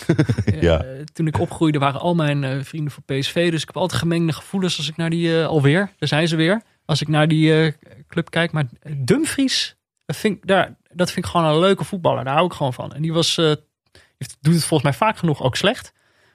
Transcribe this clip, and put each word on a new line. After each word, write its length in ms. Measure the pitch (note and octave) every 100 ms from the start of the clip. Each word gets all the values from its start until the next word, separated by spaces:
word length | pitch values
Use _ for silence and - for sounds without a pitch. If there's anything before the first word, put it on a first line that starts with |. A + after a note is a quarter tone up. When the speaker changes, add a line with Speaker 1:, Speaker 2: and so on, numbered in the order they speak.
| -
Speaker 1:
<laughs> 560 | D3+ D3 A#2 G#2 D#2
Ja. 220 | E2 D#2+
Speaker 2:
Eh, 200 | - C3+ D3+
toen 140 | - D#3+
ik 120 | D3+
opgroeide 400 | E3+ - D#3+ D3
waren 200 | C#3 B2+
al 160 | F3 F3
mijn, 280 | D3 C#3+
eh, 140 | C3+ C3+
vrienden 280 | B2+ D#3+ D3
voor 120 | -
P 200 | - C#3
S 60 | C3+
V. 200 | E3+ F3
Dus 100 | D#3+
ik 60 | -
heb 100 | D3+
altijd 220 | F3 -
gemengde 320 | E3 E3+ E3
gevoelens 440 | - - G3 F#3 -
als 100 | D3
ik 60 | D#3+
naar 120 | E3
die, 300 | E3 E3 E3
eh, 80 | D#3
alweer, 440 | D#3 C#3 E3+ G3+ -
daar 120 | D3
zijn 180 | D3 E3
ze 80 | D#3+
weer. 260 | D#3+ A3 - _ -
Als 160 | D#3
ik 60 | D#3
naar 200 | D3+ D#3
die, 360 | D#3 D#3 D#3
eh, 80 | D#3+ - - - -
club 220 | - -
kijk. 220 | E3+ E3+
Maar 140 | D#3 C3 - D3+ C#3+
Dumfries, 800 | B2 B3+ D#4+ - C4+ - - - _ _ -
dat 100 | D3
vind 200 | A3 F#3
ik, 100 | E3+
daar, 280 | F#3+ C#3+ - _
dat 180 | E3 F3
vind 140 | - -
ik 60 |
gewoon 140 | F3 D#3+
een 80 | D3+
leuke 240 | F#3+ G3
voetballer. 400 | D3+ G3 D#3 B2
Daar 100 | B2
hou 120 | D3 F3
ik 80 |
gewoon 200 | - C#3
van. 200 | B2 G#2+
En 80 | C3+
die 120 | D#3+
was, 240 | D#3+ D#3+ -
eh, 80 | D#3 D3+ _ _ _ _ _ _
heeft, 200 | - -
doet 120 | D#3
het 120 | E3+ -
volgens 240 | D#3 C#3
mij 40 | - A3
vaak 100 | -
genoeg 240 | E3+ C#3
ook 120 | B2+ -
slecht. 360 | F#3+ B3+ - _ _ _ _